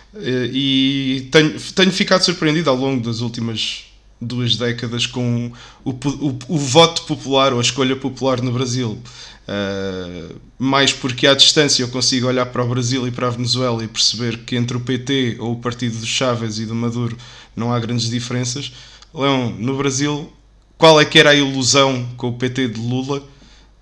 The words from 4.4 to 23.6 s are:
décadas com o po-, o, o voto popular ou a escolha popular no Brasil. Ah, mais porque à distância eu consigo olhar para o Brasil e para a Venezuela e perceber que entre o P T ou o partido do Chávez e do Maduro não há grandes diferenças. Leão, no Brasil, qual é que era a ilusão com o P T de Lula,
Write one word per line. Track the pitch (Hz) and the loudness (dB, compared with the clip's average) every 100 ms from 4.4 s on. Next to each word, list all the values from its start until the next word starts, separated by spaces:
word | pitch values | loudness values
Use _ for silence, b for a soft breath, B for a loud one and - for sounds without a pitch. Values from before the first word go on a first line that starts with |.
| 123 - | -2 0
décadas | 120 117 120 120 - | -2 -2 -6 -4 -4
com | 127 120 120 120 120 B B | -2 0 0 -4 -10 B B
o | 139 | -8
po-, | 123 143 | -4 -4
o, | 135 151 123 - | -2 -4 -4 -4
o | 160 | -2
voto | 139 151 165 165 | 4 6 6 4
popular | - 131 135 135 135 | -6 -6 0 2 4
ou | 120 | 2
a | |
escolha | 120 - 131 131 | 0 0 0 0
popular | 135 131 131 123 | -4 -4 -2 0
no | 127 | -2
Brasil. | 120 123 127 117 98 B B B B - | -2 -2 -2 -4 -6 B B B B -8
Ah, | 101 98 98 98 92 90 87 82 - - - | -4 -4 -4 -6 -6 -8 -12 -14 -16 -20 -6
mais | 135 139 131 | 0 2 2
porque | - 135 120 139 | 0 -4 2 4
à | |
distância | 135 - 160 143 - | 6 6 4 4 2
eu | 120 | -2
consigo | 127 120 131 127 | -2 0 0 0
olhar | 127 123 | 0 -2
para | 120 | -2
o | 123 | -2
Brasil | 123 123 131 123 | -2 -2 -2 -2
e | |
para | 120 123 | -2 -4
a | |
Venezuela | 117 120 127 127 113 | -2 -2 0 0 -2
e | 110 | -4
perceber | - - 107 120 117 120 | 0 0 0 -4 -4 -4
que | 123 | -2
entre | 120 120 | -2 -2
o | |
P | 123 127 | -2 -4
T | 123 139 123 104 | 0 0 0 -2
ou | 113 | -6
o | 120 | -4
partido | 120 120 120 113 | -6 -4 -4 -4
do | 113 | -4
Chávez | - 131 113 113 107 | -2 0 0 -4 -6
e | 110 | -4
do | 113 | -2
Maduro | 117 117 117 120 B B B - | -2 -2 -4 -6 B B B -6
não | 117 | -2
há | 120 | -2
grandes | 113 120 123 | -2 -2 -2
diferenças. | 120 123 123 123 143 - B B B B | -4 -4 -4 -4 -6 -10 B B B B
Leão, | 160 139 131 120 92 | -2 0 2 -2 -4
no | 120 135 | -4 -2
Brasil, | 139 127 147 147 170 - _ _ _ - | -2 0 -2 -4 -8 -18 _ _ _ 4
qual | 165 156 | 8 8
é | |
que | 147 156 | 8 8
era | 151 | 8
a | 143 | 6
ilusão | 139 135 123 139 135 127 123 - | 4 0 2 4 4 2 -4 -6
com | 123 | -6
o | |
P | 120 127 | -4 -4
T | 127 127 | -2 -2
de | 107 | -2
Lula, | 120 127 131 143 - b b b | -2 -2 -2 -6 -6 b b b